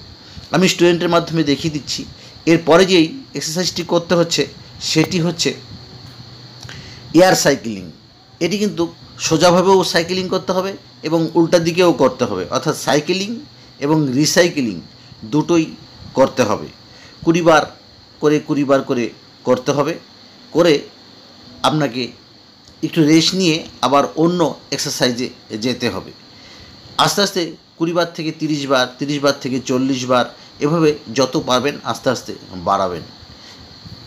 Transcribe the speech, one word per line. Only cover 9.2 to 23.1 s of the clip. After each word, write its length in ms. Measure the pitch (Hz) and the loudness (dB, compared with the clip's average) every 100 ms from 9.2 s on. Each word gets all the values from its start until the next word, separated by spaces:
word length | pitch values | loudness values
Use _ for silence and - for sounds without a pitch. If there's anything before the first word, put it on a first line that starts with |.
| - 160 180 180 180 190 | -2 4 6 6 6 4
সাইক্লিং 440 | 170 175 170 185 185 | 4 0 -2 -4 -2
করতে 240 | 185 185 | -4 -2
হবে 200 | 185 190 202 - - | -2 -4 -8 -16 -12
এবং 260 | 151 165 160 | -2 0 0
উল্টা 240 | 160 160 175 | 2 2 2
দিকেও 340 | 165 170 175 | 2 2 4
করতে 320 | - 131 - | 4 2 2
হবে, 220 | 120 92 87 | -4 -4 -4
অর্থাৎ 260 | 127 160 123 | -4 -2 -4
সাইক্লিং 640 | - 143 151 185 202 233 - - - - | 0 0 0 -4 -4 -10 -14 -20 -20 -8
এবং 340 | 143 156 139 | -2 0 0
রিসাইক্লিং 680 | 127 151 180 175 147 117 85 - - - - | 0 0 2 2 0 -4 -6 -12 -20 -20 -18
দুটোই 420 | 110 147 151 170 156 - - - - | -4 -2 2 0 0 -6 -20 -20 -6
করতে 280 | - 131 - | 0 0 2
হবে। 240 | 107 98 76 - - - - - | -2 -2 -6 -16 -20 -20 -20 -6
কুড়ি 180 | 165 170 | 0 2
বার 200 | 165 151 - - - - - - | 4 4 2 -8 -20 -20 -20 -2
করে, 200 | 151 147 | 0 0
কুড়ি 240 | 151 143 | 0 -2
বার 180 | 135 135 | 2 0
করে 280 | 127 127 110 - - - | 2 -2 -4 -8 -20 -8
করতে 280 | - 123 147 | -2 0 0
হবে। 260 | 139 147 170 - - - - - | -2 -2 -4 -12 -20 -20 -20 -4
করে 300 | 147 175 143 - - - - - - - - | 2 4 2 -2 -18 -20 -20 -20 -20 -20 -4
আপনাকে 500 | 170 156 139 123 120 - - - - _ - - | -2 0 -2 -4 -8 -10 -20 -20 -20 _ -20 -10
একটু 220 | 160 170 | -4 2
রেস্ট 300 | 151 | 4